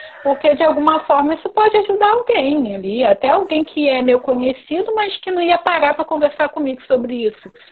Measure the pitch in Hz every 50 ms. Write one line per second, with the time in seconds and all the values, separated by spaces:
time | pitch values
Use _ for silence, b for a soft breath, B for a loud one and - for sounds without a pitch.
0 | B B B - - 277 277 277 - 311 294 277 320 311 294 294 294 311 311 311
1 | - - 311 277 285 294 320 320 - 381 - - 427 427 427 427 392 - 403 415
2 | 415 415 440 480 480 - 480 381 262 269 294 302 262 214 202 196 185 190 208 240
3 | 254 220 202 - - 262 294 370 392 - 320 311 311 - - 311 294 277 262 254
4 | 254 254 247 254 247 - 262 247 247 254 254 - - - 302 339 427 453 440 427
5 | 415 392 381 - - 381 370 349 349 339 349 339 339 359 349 330 294 285 294 -
6 | 311 - 320 302 302 294 294 - 311 285 - 320 294 269 262 254 - - 269 247
7 | 233 240 247 240 233 214 214 - - 196 _ b b b